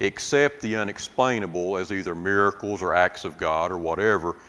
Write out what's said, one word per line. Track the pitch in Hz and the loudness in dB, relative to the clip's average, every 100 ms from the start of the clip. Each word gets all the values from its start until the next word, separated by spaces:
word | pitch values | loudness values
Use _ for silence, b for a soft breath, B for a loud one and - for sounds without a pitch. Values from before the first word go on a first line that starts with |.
accept | 98 - - 143 143 143 | -4 -2 0 2 2 0
the | 110 110 | -4 -2
unexplainable | 104 101 - - 127 120 95 87 90 95 | -2 -6 -8 0 2 2 -2 -2 -2 -2
as | 92 | -2
either | 95 90 | -4 -4
miracles | 85 92 101 101 - 104 98 | -4 2 4 4 2 -4 -2
or | 92 | 2
acts | 85 90 - | 4 4 0
of | 92 76 | -10 -6
God | 85 80 87 | -2 0 -2
or | 90 | -2
whatever. | 82 82 107 101 85 - | -4 0 2 2 0 -6